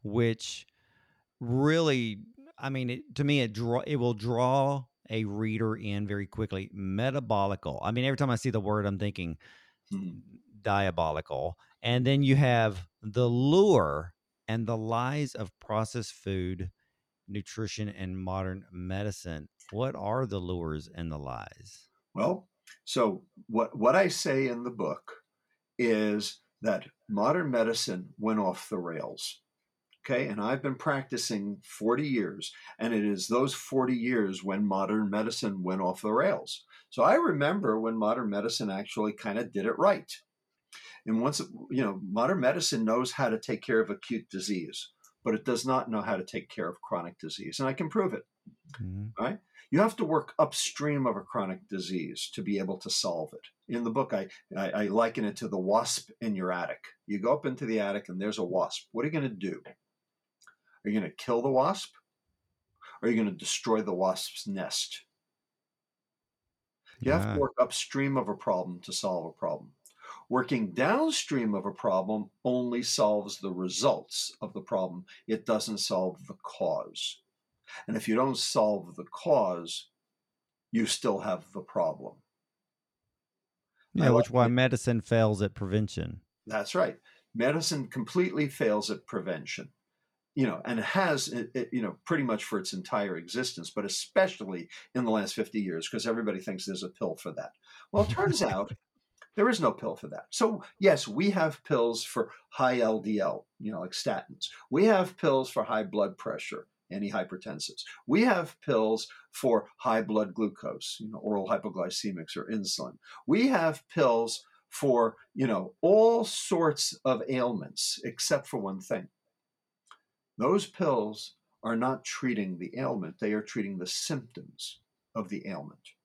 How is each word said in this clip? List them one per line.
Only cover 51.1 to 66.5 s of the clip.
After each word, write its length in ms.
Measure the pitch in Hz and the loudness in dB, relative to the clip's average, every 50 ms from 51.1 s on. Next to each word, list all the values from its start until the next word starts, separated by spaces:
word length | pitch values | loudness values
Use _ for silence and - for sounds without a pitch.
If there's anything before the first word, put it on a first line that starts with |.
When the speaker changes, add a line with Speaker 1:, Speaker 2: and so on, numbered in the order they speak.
| 110 | 0
Speaker 2:
a 40 | 98 | -2
chronic 460 | 95 - - 120 98 92 92 92 - | -6 -6 -4 -4 -2 -2 -4 -8 -8
disease 640 | _ 101 95 90 85 95 87 78 82 - - - - - | _ -6 -6 -4 -4 -4 -4 -4 -6 -8 -8 -10 -8 -8
to 80 | - 95 | -6 -4
be 160 | 95 101 98 | -2 -2 -2
able 180 | 95 92 95 92 | -2 -2 -4 -6
to 100 | - - | -6 -4
solve 440 | - - - 95 85 82 80 - - | -4 -2 -2 -2 -2 -2 -4 -6 -10
it. 140 | - - - _ _ _ | -18 -20 -20 _ _ _
In 160 | - 120 120 117 | -6 -4 -2 -2
the 80 | 113 | 0
book, 220 | 113 139 135 - - | 0 0 -2 0 -2
I, 160 | 101 95 - - - _ _ 95 | -4 -4 -4 -12 -20 _ _ -6
I, 160 | 92 98 92 | -4 -4 -2
I 160 | - 104 104 | 0 0 0
liken 380 | 98 98 113 117 113 - - 110 | 2 4 4 4 4 2 -2 -2
it 100 | 101 98 | -2 -4
to 100 | - 117 | -4 -8
the 120 | 95 98 95 | -4 -4 -2
wasp 520 | 92 95 101 - 120 - - - - - - _ | 0 4 4 4 4 2 -4 -4 -6 -10 -14 _
in 140 | 117 113 104 | -4 -4 -2
your 160 | 95 92 90 | -2 -2 -2
attic. 320 | 90 90 85 78 67 - - - - _ _ | -2 -2 -4 -6 -6 -10 -12 -20 -20 _ _
You 120 | - 101 101 | -6 -4 -2
go 140 | 98 120 143 | 2 2 0
up 120 | 147 - | 2 0
into 200 | 143 127 - 143 | -4 -4 -4 -4
the 140 | 113 113 107 | -2 0 0
attic 300 | 101 101 101 101 - - | 0 0 -2 -4 -6 -6
and 120 | 90 92 | -6 -4
there's 160 | 98 107 104 | -4 -4 -2
a 60 | 110 98 | -2 -4
wasp. 420 | 87 92 92 87 - - - - _ | 0 0 0 0 0 -4 -10 -12 _
What 120 | - 82 - | -6 -4 -4
are 40 | |
you 60 | 156 160 | -2 -2
gonna 160 | 160 139 131 | -2 -2 -2
do? 320 | 110 92 98 95 - - - - - _ _ _ _ _ _ _ _ _ _ _ _ _ _ - _ _ _ _ _ _ _ | -4 -6 -6 -6 -6 -8 -12 -18 -20 _ _ _ _ _ _ _ _ _ _ _ _ _ _ -20 _ _ _ _ _ _ _
Are 40 | 104 | -2
you 80 | 104 107 | 0 0
gonna 120 | 95 78 | -2 -2
kill 300 | - - - - 120 117 | -8 -10 -4 0 0 2
the 100 | 117 139 | 2 4
wasp? 420 | 131 127 135 165 202 208 - - _ - _ _ _ _ _ _ _ _ _ _ _ _ _ _ _ _ - - - - - | 4 4 4 4 2 -2 -6 -12 _ -20 _ _ _ _ _ _ _ _ _ _ _ _ _ _ _ _ -20 -20 -14 -2 0
Or 40 | |
are 40 | 120 | 2
you 60 | 120 | 2
gonna 140 | 110 110 101 92 | 2 2 0 -2
destroy 460 | 82 - - - - - 117 113 107 98 | -4 -6 -4 -4 -4 2 2 2 2 2
the 100 | 101 95 | 0 0
wasp's 540 | 87 95 95 92 - - - - - - | 2 2 2 2 0 -4 -10 -10 -10 -8
nest? 580 | 107 98 95 87 - - - - - - - - _ _ _ _ _ _ _ _ _ _ _ _ _ _ _ _ _ _ _ _ _ _ _ _ _ _ _ _ _ | -6 -4 -4 -4 -4 -4 -4 -4 -6 -8 -14 -16 _ _ _ _ _ _ _ _ _ _ _ _ _ _ _ _ _ _ _ _ _ _ _ _ _ _ _ _ _